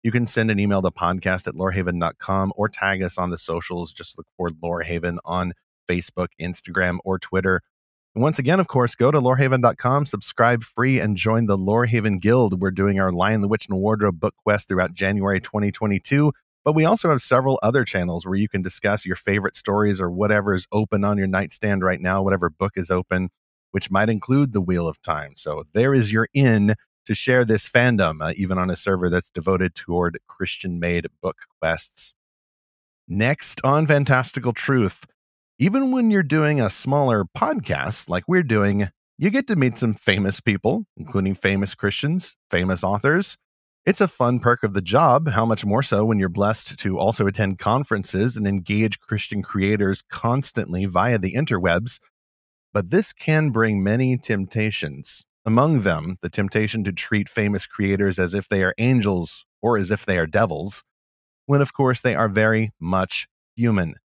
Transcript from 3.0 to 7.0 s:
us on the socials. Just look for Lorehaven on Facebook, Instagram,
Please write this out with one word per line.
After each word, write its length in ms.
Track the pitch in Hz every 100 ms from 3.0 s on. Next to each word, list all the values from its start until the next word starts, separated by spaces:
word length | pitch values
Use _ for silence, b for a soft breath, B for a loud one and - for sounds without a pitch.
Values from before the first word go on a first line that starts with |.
us 160 | 92 -
on 120 | 90
the 80 | 85
socials. 560 | - 85 - 90 85
Just 240 | - 85 -
look 100 | - -
for 140 | 87
Lorehaven 680 | 78 85 85 82 85 87 87
on 300 | - 90 87 87 _ _ -
Facebook, 380 | 90 - - 87 _
Instagram, 560 | 87 87 - 92 90 87